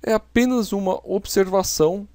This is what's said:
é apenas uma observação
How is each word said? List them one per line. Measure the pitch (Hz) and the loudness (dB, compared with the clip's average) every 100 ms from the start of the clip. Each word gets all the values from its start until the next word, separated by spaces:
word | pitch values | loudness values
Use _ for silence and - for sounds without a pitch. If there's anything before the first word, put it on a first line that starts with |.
é | - | 0
apenas | 220 - 240 247 247 208 | -2 0 0 2 0 -2
uma | 196 190 185 - | -4 -2 -4 -4
observação | 190 - - 190 190 185 - 156 196 202 | -6 -2 0 2 0 -2 0 0 0 -10